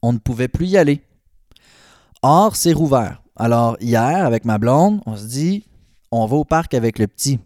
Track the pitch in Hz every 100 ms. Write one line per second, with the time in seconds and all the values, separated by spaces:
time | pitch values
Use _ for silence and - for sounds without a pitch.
0 | 117 120 - 117 127 - 180 190 151 143
1 | _ _ _ _ _ _ _ _ _ _
2 | _ _ 127 160 214 - 170 156 160 135
3 | 104 71 _ - 117 117 117 117 120 117
4 | 120 170 165 117 117 107 113 135 185 208
5 | 147 107 107 127 160 202 - _ _ _
6 | _ 117 110 139 147 160 165 131 117 110
7 | 107 _ - 135